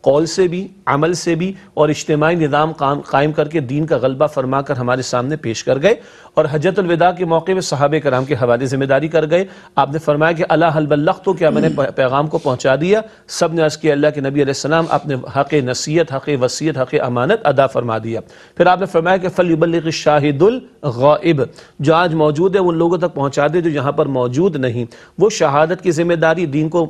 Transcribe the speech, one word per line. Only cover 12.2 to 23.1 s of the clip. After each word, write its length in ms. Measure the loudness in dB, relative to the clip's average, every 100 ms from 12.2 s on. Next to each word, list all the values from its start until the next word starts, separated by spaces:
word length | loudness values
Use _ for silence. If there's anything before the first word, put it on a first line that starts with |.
| -2
को 120 | -2
पहुँचा 380 | -2 -2 0 0
दिया? 260 | 2 0 -2 -20 -14
सब 260 | -2 -2
ने 80 | 2
अर्ज़ 160 | 0 0
किया, 140 | 0
"अल्लाह 180 | 2 0
के 100 | 0
नबी 200 | -4 0
अलैहि 140 | 0
सलाम, 320 | -2 0 0 0
आपने 240 | -2 -2 -6 -4
हक़ 260 | -4 0 0
नसीहत, 480 | -2 -4 -2 0 0
हक़ 180 | -4 -4 -2
वसीयत, 400 | -2 -2 -4 -2
हक़ 180 | -2 -2
अमानत 440 | 0 -2 0 0 2
अदा 200 | 2 2
फरमा 320 | 0 -4 -4
दिया।" 220 | -4 -8 -10 -20 -20 2
फिर 100 | 4
आपने 180 | 4 0
फरमाया 300 | 0 2 0
कि 120 | 0
"फ़लयुबल्लिग़ 600 | -2 0 2 2 0 -2
शाहिदुल 680 | -2 2 2 2 4 2 2 -8 _ -8
गाइब", 600 | 2 4 4 2 0 -2 -6 -20 -4
जो 140 | 2
आज 200 | 2 2
मौजूद 420 | 2 0 2 0 2
है 60 |
उन 120 | 0 2
लोगों 220 | 0 0
तक 160 | -2